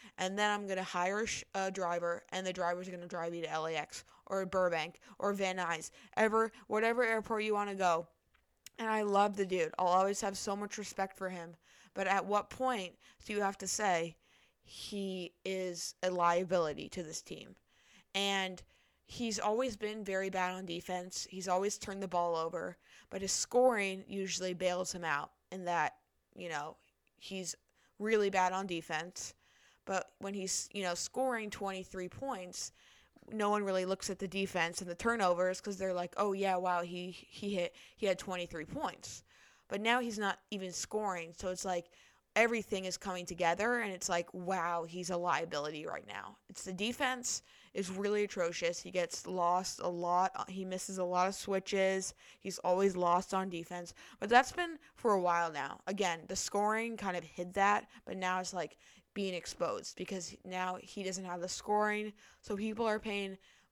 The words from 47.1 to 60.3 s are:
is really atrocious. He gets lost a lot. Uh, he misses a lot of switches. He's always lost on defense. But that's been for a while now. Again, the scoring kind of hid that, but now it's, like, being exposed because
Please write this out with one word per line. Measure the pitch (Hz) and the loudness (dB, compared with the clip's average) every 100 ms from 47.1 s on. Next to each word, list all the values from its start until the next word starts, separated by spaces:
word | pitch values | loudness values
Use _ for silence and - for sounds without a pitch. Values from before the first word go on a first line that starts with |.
| 254 247 - - - - | -2 -4 -6 -8 -20 -10
is | - 185 | -6 -4
really | 190 202 208 | -2 0 0
atrocious. | 202 196 170 170 170 170 | 0 0 -2 0 -2 -2
He | 180 | -4
gets | 185 170 - 175 | -2 -2 -4 -4
lost | 185 175 180 190 - | 0 4 4 0 -4
a | 180 | -4
lot. | 175 175 175 185 | -2 2 4 2
Uh, | - - | 0 -6
he | 190 | -6
misses | 185 185 - 190 | -6 -6 -6 -2
a | |
lot | 180 180 185 | 0 4 2
of | 196 | 0
switches. | - 190 185 196 190 190 190 - - - | -2 -2 0 2 4 2 -2 -8 -18 -14
He's | 196 175 | -10 -2
always | 180 180 196 180 | 2 4 4 4
lost | 175 180 190 | 4 4 2
on | 190 190 | -2 -2
defense. | 175 165 175 175 - - - | -6 -8 -10 -10 -14 -18 -6
But | 208 | 6
that's | 240 262 | 6 6
been | - 339 311 - - | 2 -4 -6 -16 -2
for | 240 | 2
a | 196 | 4
while | 175 170 170 | 4 2 0
now. | 151 139 - - | -2 -6 -6 -6
Again, | 202 190 165 - | 0 0 0 -4
the | |
scoring | 190 - 202 208 220 233 220 | -6 -2 0 2 2 0 -4
kind | 196 180 | -4 -4
of | |
hid | 165 - 180 | -6 -8 -4
that, | 190 196 208 - - | 2 4 4 0 -14
but | - 190 | -10 -4
now | 185 185 | -2 0
it's, | 185 | -2
like, | 190 156 - - - _ | -4 -4 -8 -20 -20 _
being | - 196 | -4 -2
exposed | 180 - - 170 - - - | -4 -6 -2 -2 -2 -6 -8
because | 180 190 165 | -6 -6 -8